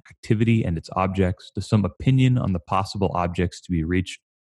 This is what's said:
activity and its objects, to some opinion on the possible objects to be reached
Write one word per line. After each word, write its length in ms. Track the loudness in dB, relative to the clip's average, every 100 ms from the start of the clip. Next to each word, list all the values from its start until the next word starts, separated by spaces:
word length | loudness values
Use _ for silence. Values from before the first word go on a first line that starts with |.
| -10
activity 520 | -10 -2 0 2 2
and 120 | 0 -4
its 140 | -6
objects, 560 | -2 -2 0 0 -2 -10
to 80 | -12
some 220 | 0 2
opinion 520 | 2 0 2 4 4 2
on 160 | 0
the 80 | -4
possible 500 | -2 -2 -2 -2 -2
objects 460 | 0 -2 0 -2 -4
to 80 | -4
be 140 | -2
reached 360 | 0 0 -2 -8 _ _